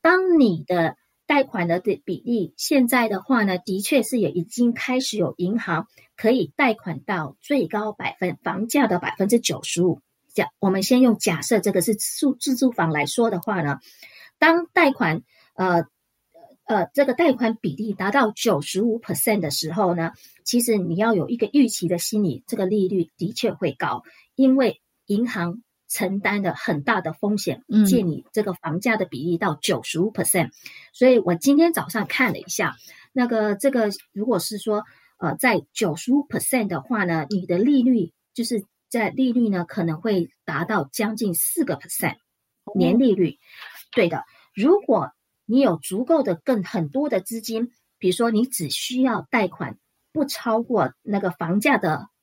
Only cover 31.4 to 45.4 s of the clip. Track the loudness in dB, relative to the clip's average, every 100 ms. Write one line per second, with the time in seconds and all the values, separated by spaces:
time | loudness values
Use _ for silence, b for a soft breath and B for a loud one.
31.4 | 2 4 4 2 -4 -6 -4 -2 -2 -2
32.4 | -8 -6 -6 -6 B B B -2 0 0
33.4 | 0 0 0 2 0 -2 -12 -8 -2 -2
34.4 | -2 -8 -4 -4 -4 b b b -6 -2
35.4 | 0 0 -2 -4 -4 -2 0 0 0 -6
36.4 | -2 -2 -2 -6 -4 -2 0 -2 -2 -4
37.4 | -2 0 2 4 4 2 0 _ _ -8
38.4 | -4 -4 -6 _ -8 -2 -2 0 0 2
39.4 | 2 0 -4 -2 -2 -2 0 0 -2 _
40.4 | -8 -6 -2 -2 -4 -4 -4 -2 -4 -2
41.4 | -4 -2 -2 -4 -6 -6 -6 -6 _ _
42.4 | _ _ -8 0 2 4 4 4 0 -2
43.4 | B B B B B 0 0 0 -10 b
44.4 | b -2 4 4 4 0 0 _ _ _